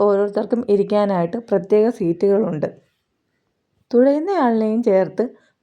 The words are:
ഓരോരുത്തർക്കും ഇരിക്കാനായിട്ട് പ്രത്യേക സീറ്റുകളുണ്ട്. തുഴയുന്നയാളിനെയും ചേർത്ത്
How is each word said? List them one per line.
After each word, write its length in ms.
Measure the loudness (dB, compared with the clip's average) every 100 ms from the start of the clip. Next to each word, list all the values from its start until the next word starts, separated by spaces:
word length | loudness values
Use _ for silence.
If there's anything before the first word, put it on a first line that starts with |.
ഓരോരുത്തർക്കും 560 | 0 2 0 -4 -4 -4 0
ഇരിക്കാനായിട്ട് 680 | 0 0 0 0 0 -2 -4 -2
പ്രത്യേക 380 | -4 0 2 2 0
സീറ്റുകളുണ്ട്. 720 | -4 0 0 2 0 -4 -6 -10 _ _ _ _ _ _ _ _ _ _ _
തുഴയുന്നയാളിനെയും 920 | 2 2 2 -2 0 0 0 -2 0
ചേർത്ത് 420 | 2 2 0 -4 -6 -8 _ _